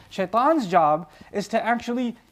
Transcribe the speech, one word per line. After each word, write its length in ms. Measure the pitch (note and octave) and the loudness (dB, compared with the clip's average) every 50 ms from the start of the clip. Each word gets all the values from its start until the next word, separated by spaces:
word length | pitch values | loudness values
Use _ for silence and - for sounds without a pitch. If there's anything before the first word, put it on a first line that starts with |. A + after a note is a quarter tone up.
| - - | -20 -14
shaitan's 580 | - - F#3+ F3+ - A3+ B3 C#4+ E4 D#4+ A#3+ | -6 -6 -4 -2 0 0 2 2 2 0 0
job 440 | F3+ F3 F3+ D#3+ D3 D3+ D#3 F3+ - - - - - - | 2 2 4 4 4 2 0 -2 -8 -20 -20 -18 -10 -8
is 160 | - G3 - | -8 -6 -4
to 140 | - A3+ - | -4 -2 0
actually 540 | G#3+ A#3+ A#3 A#3 - A#3+ B3 B3+ A#3+ - - _ _ | 0 -2 -2 -2 -4 -4 -4 -4 -4 -6 -8 _ _